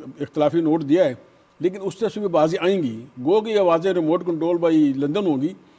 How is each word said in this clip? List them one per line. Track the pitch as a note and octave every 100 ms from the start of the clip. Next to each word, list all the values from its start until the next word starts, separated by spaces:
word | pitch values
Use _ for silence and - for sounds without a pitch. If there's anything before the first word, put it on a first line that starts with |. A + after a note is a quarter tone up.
| C#3 C3+
इख्तलाफी | C3+ D#3 D3 E3
नोट | D#3+ D#3+
दिया | C#3 E3+ D#3+
है, | A#2+ - _ _ -
लेकिन | E3+ G3
उस | F#3+ -
तरफ | A3
से | G#3+
भी | G3+
आवाज़ें | E3 D#3+ F3+
आएंगी। | E3+ G3 C#3 A2+ B2 B2+
गो | C3 G#3+
कि | G#3+ G#3
आवाज़ें | F#3 E3 F#3+
remote | F3+ D#3 F3 F3+
control | E3 E3 F3
बाई | E3+ D#3+ D3
London | C3+ C#3+ F3+ F#3+
होंगी, | C#3 D3+ G3 -